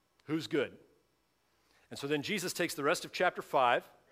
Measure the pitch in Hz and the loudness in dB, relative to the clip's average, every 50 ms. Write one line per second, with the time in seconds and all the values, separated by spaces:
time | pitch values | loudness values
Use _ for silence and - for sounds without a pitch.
0 | _ _ _ _ _ - 151 160 131 - 170 147 117 95 - - - _ _ _ | _ _ _ _ _ -4 -4 -4 -4 -2 0 0 0 -2 -4 -12 -20 _ _ _
1 | _ _ _ _ _ _ _ _ _ _ _ _ _ _ _ _ _ _ 120 - | _ _ _ _ _ _ _ _ _ _ _ _ _ _ _ _ _ _ -12 -8
2 | - 139 151 147 127 135 208 196 160 175 - - 170 156 - - 139 147 180 - | -2 -2 -2 -2 0 -2 -2 -2 -2 -4 -2 -2 -2 -2 -2 0 0 2 2 0
3 | - 156 - - 185 180 - - - - - 143 127 120 123 165 - - - _ | -2 -8 -2 0 0 0 0 -2 -8 0 2 4 6 6 4 4 0 -4 -14 _
4 | _ _ | _ _